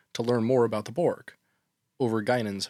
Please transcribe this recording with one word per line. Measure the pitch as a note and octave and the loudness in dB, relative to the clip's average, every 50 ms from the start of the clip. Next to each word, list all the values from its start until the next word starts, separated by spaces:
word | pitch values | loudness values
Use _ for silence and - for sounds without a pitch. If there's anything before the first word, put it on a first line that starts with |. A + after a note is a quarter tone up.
| _ _ - | _ _ -8
to | - | -4
learn | A#2 A#2 B2 A#2+ A2 | 0 2 2 2 2
more | A#2 C3 B2+ A#2 | 2 4 4 4
about | A2+ A2 G#2+ G#2 | 2 0 -2 -6
the | - | -6
Borg | A#2 D#3+ F3 B2+ - - - - - _ _ _ _ _ _ _ _ _ _ _ _ - | -4 -2 0 0 -2 -4 -8 -18 -20 _ _ _ _ _ _ _ _ _ _ _ _ -4
over | C3+ A#2 A2+ A2 | -2 0 0 0
Guinan's | G#2 A#2+ B2 B2 A2 G#2 G2 G2 - | 0 0 0 0 0 -2 -4 -6 -8